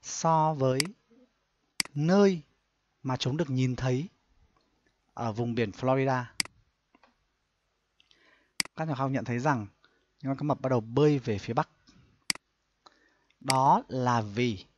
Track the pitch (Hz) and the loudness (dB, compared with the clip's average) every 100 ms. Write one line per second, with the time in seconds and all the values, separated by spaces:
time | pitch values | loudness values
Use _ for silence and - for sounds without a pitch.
0 | - - 165 160 156 151 131 131 175 - | -12 -2 2 4 2 2 2 2 -2 -6
1 | _ _ _ _ _ _ _ _ - 143 | _ _ _ _ _ _ _ _ -8 -2
2 | 156 196 202 175 - _ _ _ _ _ | 4 6 6 2 -8 _ _ _ _ _
3 | 131 127 127 147 156 131 127 120 131 127 | -6 -2 -2 -2 -2 0 0 0 -2 -2
4 | 175 _ _ _ _ _ _ _ _ _ | -4 _ _ _ _ _ _ _ _ _
5 | _ - 117 107 120 117 110 - 127 135 | _ -6 -6 -4 -4 -2 -2 -2 0 0
6 | 135 127 123 - - _ _ _ _ _ | 2 -2 -4 -8 -10 _ _ _ _ _
7 | _ _ _ _ _ _ _ _ _ _ | _ _ _ _ _ _ _ _ _ _
8 | _ _ _ _ _ _ - - 160 127 | _ _ _ _ _ _ -14 -8 -6 -2
9 | 135 131 113 120 139 131 101 _ _ _ | -2 -2 -2 -2 0 0 -4 _ _ _
10 | _ _ 135 135 147 131 131 127 110 123 | _ _ -8 -6 -4 -2 0 0 0 2
11 | 151 147 120 101 - 117 156 _ _ - | 4 2 -2 -6 -2 -4 -4 _ _ -20
12 | _ _ _ - _ _ _ _ - _ | _ _ _ -8 _ _ _ _ -20 _
13 | _ _ _ _ - 131 135 185 - 131 | _ _ _ _ 0 4 6 4 2 -2
14 | 123 120 104 101 123 98 - | 0 0 -2 -2 -2 -2 -12